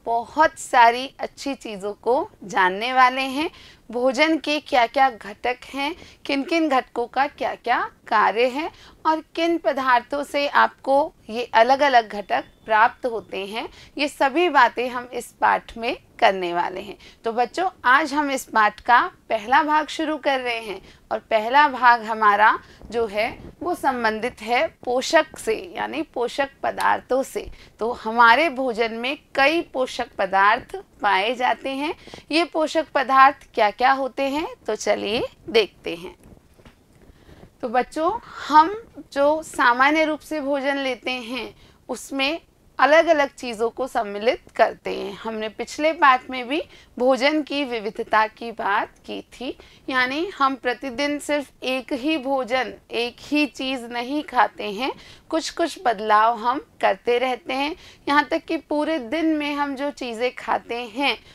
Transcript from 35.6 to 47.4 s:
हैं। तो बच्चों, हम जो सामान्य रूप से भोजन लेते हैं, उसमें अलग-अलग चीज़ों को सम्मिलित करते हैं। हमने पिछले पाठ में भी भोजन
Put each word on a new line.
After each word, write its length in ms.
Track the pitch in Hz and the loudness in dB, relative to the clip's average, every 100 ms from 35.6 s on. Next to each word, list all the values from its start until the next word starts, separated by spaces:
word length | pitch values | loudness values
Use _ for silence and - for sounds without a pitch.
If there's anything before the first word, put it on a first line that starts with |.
| 190 _ - 165 | 0 _ -10 -10
हैं। 200 | 180 - - - _ _ - _ _ _ - _ - - - _ | -12 -18 -20 -20 _ _ -20 _ _ _ -20 _ -20 -20 -20 _
तो 80 | 247 | -2
बच्चों, 500 | 247 240 302 330 466 - - - | -2 -2 -2 -2 -2 -10 -14 4
हम 360 | 302 330 427 466 - - | 4 4 -2 -12 -20 -8
जो 300 | 277 285 311 | 0 2 2
सामान्य 640 | 320 - 254 247 277 311 311 | -4 2 2 6 4 4 0
रूप 140 | 302 | -2
से 220 | - 311 | -6 -6
भोजन 360 | 269 285 269 277 | -2 -2 -2 -2
लेते 340 | 269 247 254 | -4 -4 -6
हैं, 440 | 254 220 254 214 - - _ - | -8 -8 -10 -10 -14 -20 _ -12
उसमें 500 | 247 - 269 269 339 _ _ _ - | -12 -8 -2 -2 -2 _ _ _ 0
अलग-अलग 500 | 269 311 339 311 277 | 4 6 4 2 0
चीज़ों 400 | - 247 214 233 | -4 -10 -4 -4
को 180 | - 254 | -4 -6
सम्मिलित 540 | 254 208 202 220 339 - - | -4 -6 -2 -2 -2 -8 2
करते 400 | 226 - 190 185 | 2 2 -8 -8
हैं। 220 | 196 190 | -8 -8
हमने 320 | 226 220 214 | -8 -6 -8
पिछले 440 | - - - 302 | -8 -10 -2 -2
पाठ 360 | 330 285 254 - | 4 4 4 0
में 180 | 254 240 | -10 -4
भी 160 | 302 - - _ - | -6 -6 -18 _ 0
भोजन 420 | 247 254 277 311 | 2 4 2 0